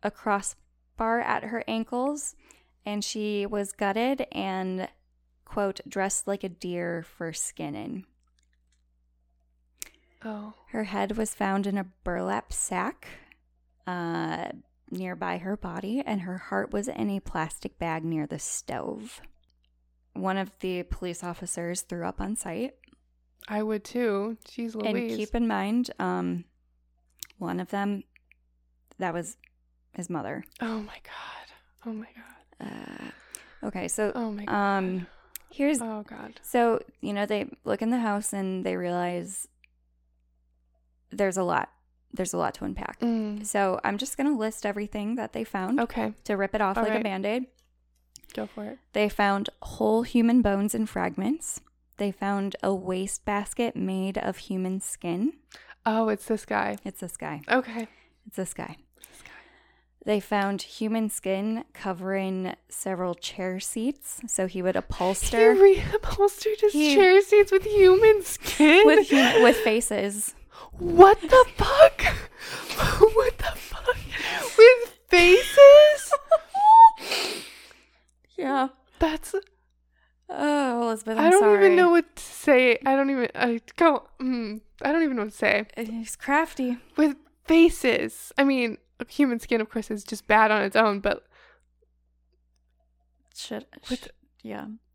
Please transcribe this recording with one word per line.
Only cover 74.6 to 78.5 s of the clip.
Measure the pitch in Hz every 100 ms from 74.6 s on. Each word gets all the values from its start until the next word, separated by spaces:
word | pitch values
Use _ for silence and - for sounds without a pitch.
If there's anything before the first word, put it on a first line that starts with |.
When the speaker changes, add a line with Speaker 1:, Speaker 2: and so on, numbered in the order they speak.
| 453 508 466 - _
Speaker 2:
faces? | 359 349 381 508 - 554 571 605 587 554 571 - 640 - 784 831 880 906 906
Speaker 1:
<laughs> | - - - - - - - - _ _ _ _ _ -
Yeah. | 294